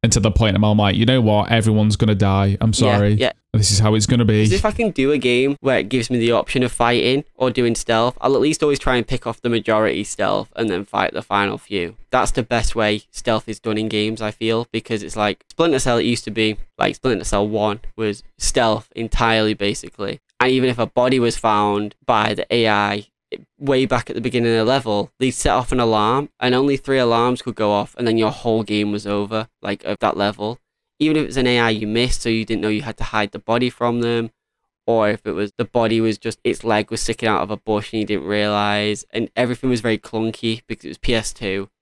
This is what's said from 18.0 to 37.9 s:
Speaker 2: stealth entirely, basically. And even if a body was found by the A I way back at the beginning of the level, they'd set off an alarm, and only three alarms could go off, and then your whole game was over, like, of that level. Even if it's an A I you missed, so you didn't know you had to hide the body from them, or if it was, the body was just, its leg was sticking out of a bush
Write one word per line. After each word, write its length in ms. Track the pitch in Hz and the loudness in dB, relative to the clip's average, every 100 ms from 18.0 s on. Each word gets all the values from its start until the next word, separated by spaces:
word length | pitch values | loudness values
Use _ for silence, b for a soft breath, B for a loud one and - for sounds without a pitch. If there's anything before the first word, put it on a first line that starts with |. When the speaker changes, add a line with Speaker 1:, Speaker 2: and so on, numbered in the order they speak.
| 110 101 - _ | -6 -6 -12 _
Speaker 2:
stealth 520 | - - 117 107 - - | -2 2 2 0 -4 -10
entirely, 600 | 113 - 117 113 107 107 | -4 0 2 2 0 0
basically. 640 | 101 - - - 98 - _ _ | -4 -4 -10 -10 -8 -8 _ _
And 120 | 127 | 2
even 180 | 131 127 | 4 2
if 80 | 120 | 0
a 80 | 113 | -2
body 340 | - 123 131 | 0 2 2
was 160 | 120 110 | 2 2
found 580 | 113 104 104 101 104 - - | 2 2 2 0 -4 -10 0
by 300 | 113 107 107 | 2 2 -2
the 100 | - | -2
A 140 | 120 113 | 0 2
I 380 | 104 101 104 101 _ _ - - _ | 2 0 -2 -8 _ _ -16 -16 _
way 260 | 139 131 131 | -2 0 2
back 240 | 123 - | -2 -2
at 60 | - | -6
the 60 | |
beginning 300 | 120 123 117 | -4 0 0
of 60 | 113 | 2
the 60 | |
level, 480 | 110 135 117 104 98 _ | 2 0 0 -4 -4 _
they'd 120 | 127 | -4
set 200 | - 151 | 0 0
off 220 | 120 123 | 0 0
an 80 | 127 | 0
alarm, 480 | 117 107 107 131 147 _ | 2 2 2 0 -4 _
and 160 | 123 127 | -2 2
only 220 | 139 135 | 2 0
three 200 | - 135 | 0 0
alarms 420 | 123 117 120 127 | 2 2 2 -2
could 140 | - 110 | -6 -2
go 160 | 107 | 0
off, 220 | 104 104 - | 0 -2 -4
and 100 | 120 | 0
then 100 | 113 | 2
your 140 | 107 | 0
whole 320 | 104 120 110 | -2 -2 -2
game 260 | 104 104 107 | 0 -2 -2
was 140 | 104 101 | -4 -4
over, 440 | 101 101 110 110 _ | -4 -4 -6 -8 _
like, 220 | 101 101 | -8 -6
of 160 | - 101 | -6 -2
that 160 | 107 87 | -2 0
level. 440 | 101 104 104 123 _ _ _ _ | -2 -2 -8 -8 _ _ _ _
Even 180 | 151 156 | 0 0
if 100 | 143 | -2
it's 80 | 123 | -2
an 80 | 127 | 0
A 140 | 120 | 2
I 100 | 117 | 2
you 160 | 110 107 | 0 -2
missed, 340 | 110 123 - | -2 0 0
so 80 | 117 | 0
you 160 | 113 110 | -2 -2
didn't 160 | 110 | -2
know 80 | 104 | -2
you 140 | 107 | -2
had 120 | 107 107 | -4 -6
to 60 | |
hide 280 | - 107 104 | -4 -2 -4
the 80 | 107 | -6
body 300 | - 117 123 | -4 0 -2
from 300 | - 120 120 | -2 -4 -2
them, 320 | 117 117 113 _ _ _ _ _ - | -2 -2 -4 _ _ _ _ _ -2
or 240 | 117 107 | 0 0
if 180 | 104 107 | -2 -6
it 60 | |
was, 180 | 82 101 - | -6 -6 -6
the 80 | 113 | -4
body 340 | 123 113 113 | 0 2 2
was 180 | 113 104 | 0 -2
just, 220 | 113 - - | -6 -4 -4
its 180 | - | -4
leg 260 | 113 107 107 | 0 0 0
was 120 | 113 | -4
sticking 260 | - 113 113 | -4 -2 -2
out 140 | 104 | -2
of 100 | 92 | -2
a 60 | 104 | -6
bush 340 | - 107 104 | -2 -4 -2